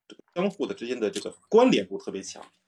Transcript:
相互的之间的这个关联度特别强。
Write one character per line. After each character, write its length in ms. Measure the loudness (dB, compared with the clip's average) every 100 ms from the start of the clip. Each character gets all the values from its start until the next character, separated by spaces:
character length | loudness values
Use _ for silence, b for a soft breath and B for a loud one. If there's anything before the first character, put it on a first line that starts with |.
| -20 -20 _
相 160 | -4 -2
互 160 | -2 -4
的 80 |
之 120 | -4 -6
间 140 | -2
的 100 | -2
这 80 | -2
个 120 | -8 -12 2
关 220 | 6 6
联 180 | 4 0
度 80 | -8
特 140 | -8
别 120 | -10
强。 220 | -10 -14 -18 _